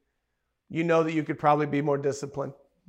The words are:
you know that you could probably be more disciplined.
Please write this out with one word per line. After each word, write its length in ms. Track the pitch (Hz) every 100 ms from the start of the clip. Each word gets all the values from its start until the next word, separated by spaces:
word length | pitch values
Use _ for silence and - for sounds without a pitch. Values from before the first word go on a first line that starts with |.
| _ _ _ _ _ _ _
you 140 | 151
know 220 | 170 165
that 80 | 160
you 100 | 160
could 160 | 147 147
probably 280 | 151 147 147
be 140 | 143
more 180 | 147 143
disciplined. 560 | 139 135 139 143 139 - _ _